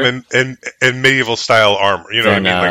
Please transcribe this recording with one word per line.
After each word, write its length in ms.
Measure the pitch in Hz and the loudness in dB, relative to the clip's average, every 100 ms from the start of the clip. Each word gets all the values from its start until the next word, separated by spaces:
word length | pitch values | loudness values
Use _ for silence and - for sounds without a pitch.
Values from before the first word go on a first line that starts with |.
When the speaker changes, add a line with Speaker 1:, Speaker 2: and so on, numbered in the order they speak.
Speaker 1:
him 0 | |
in, 220 | 127 127 - | 0 -4 -4
in, 240 | 127 131 127 - - | -2 -2 -8 -16 -2
in 200 | 127 127 | -2 0
medieval 360 | 131 135 117 117 | 0 0 -2 -4
style 380 | - 113 107 101 | 0 4 4 2
armor. 360 | 101 92 85 | 0 -2 -4
You 120 | 110 | -2
know 60 | 110 | 0
what 80 | 101 | 0
I 0 | |
Speaker 2:
than, 40 | |
Speaker 1:
mean? 100 | 95 90 87 | 0 -2 -2